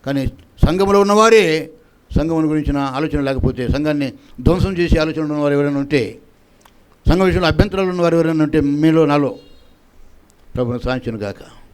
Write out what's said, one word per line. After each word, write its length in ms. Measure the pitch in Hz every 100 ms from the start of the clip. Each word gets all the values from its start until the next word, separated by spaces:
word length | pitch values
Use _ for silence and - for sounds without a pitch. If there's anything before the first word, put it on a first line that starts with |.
| 135
కానీ 160 | 139 123 - - -
సంఘంలో 340 | - 180 196 202
ఉన్నవారే, 400 | 202 208 220 226 175 156 143 - _ _ _ 131
సంఘం 340 | 156 165 156
గురించిన 260 | 156 147 143 139 131
ఆలోచన 240 | 156 151 135
లేకపోతే, 400 | 131 120 127 120
సంఘాన్ని 340 | 135 151 151 135 - - - 127
ధ్వంసం 260 | 185 185 180
చేసే 160 | 170 170
ఆలోచన 180 | 156 156 151
ఉన్నవారు 280 | 147 147 143
ఎవరైనా 240 | 143 139
ఉంటే, 180 | 139 143 110 110 _ _ _ _ _ _ _ _ -
సంఘం 160 | 165 185
విషయంలో 200 | 156 160
అభ్యంతరాలు 380 | 156 202 190 185
ఉన్నవారు 220 | 180 170 165
ఎవరైనా 260 | 160 156 151
ఉంటే 120 | 156 143 147
మీలో 220 | 160 160 151
నాలో, 180 | 147 139 - - - _ _ _ - - - _ _ _
ప్రభువును 280 | - 120 120 123
సాధించును 340 | 127 123 110
గాక. 180 | 101 95 - - -